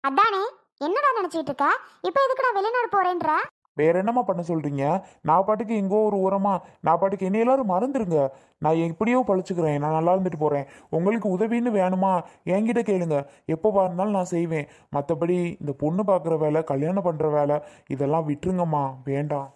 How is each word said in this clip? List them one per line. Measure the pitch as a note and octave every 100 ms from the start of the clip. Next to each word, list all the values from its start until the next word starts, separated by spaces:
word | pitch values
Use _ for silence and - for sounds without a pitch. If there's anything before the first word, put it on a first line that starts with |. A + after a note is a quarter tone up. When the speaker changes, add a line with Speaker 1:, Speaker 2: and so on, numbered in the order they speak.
Speaker 1:
அதானே, | C#4 C#4 A4 G4 G#4+ - _ _ D4
என்னடா | A4 C#5+ A#4
நினைச்சிட்டு | F4 E4 C#4+
இருக்க? | C4 C#4+ A4+ - _ F#4
இப்ப | C5+ C5+
எதுக்குடா | C5 B4+ G4+
வெளிநாடு | G#4 B4 A#4 G4+
போறேன்ற? | F4+ F4+ D#4+ D#4 C5 _ _ -
Speaker 2:
வேற | D#3 E3+
என்னம்மா | G3+ A#3+
பண்ண | A#3+ F3 E3+
சொல்றீங்க? | E3 D3 C#3+ C#3 F#3 F#3+ _ C#3
நான் | E3 G3
பாட்டுக்கு | G#3+ A3 A3
எங்கோ | G3 G#3 G#3+
ஒரு | G3+
ஓரமா, | F#3+ G3 G3+ F#3 - - D#3
நான் | E3
பாட்டுக்கு, | F#3+ G3 F#3
என்னை | G#3
எல்லாரும் | A#3 C4+ A3+
மறந்துருங்க. | F3+ B3+ C4+ G3 D#3 C3+ - _ _
நான் | D3+ E3 E3
எப்படியோ | E3 A3+ B3 A#3+
பழிச்சுக்கிறேன், | F#3+ F3+ F3 D#3 D3
நான் | D3 D#3+
நல்லா | E3
இருந்துட்டு | F#3+ F#3 D#3+
போறேன். | D3+ C#3+ C#3 - - D#3
உங்களுக்கு | F#3 A3+ G#3+ F3+
உதவின்னு | A3 A#3+ A#3+ G#3
வேணுமா, | F#3 F#3 F#3+ F#3 - - -
என்கிட்ட | F#3 A3 A#3+ A3
கேளுங்க, | F#3+ E3+ D3 C#3 - -
எப்போ | D#3+ G#3+ G3 F#3
இருந்தாலும் | F3 G#3 G3+
நான் | F3+
செய்வேன். | F3 E3+ D#3+ C#3+ - _ C#3+
மத்தபடி | C#3 D#3 E3+ F3+ E3+ -
இந்த | C#3+ C3+
பொண்ணு | D3 F3+ G3+
பார்க்குற | F#3 D#3+ D#3+
வேலை, | D3+ D#3 D#3+
கல்யாணம் | C#3 D#3 F#3+ F3
பண்ற | D#3 D#3 D3
வேலை, | C#3+ D3 D3 - _ C3+
இதெல்லாம் | C#3 D#3+ D#3
விட்டுருங்கம்மா, | D3 F3+ F3+ E3+ D3+ C3+ C3 C3
வேண்டாம். | C#3 D3 C#3+ C#3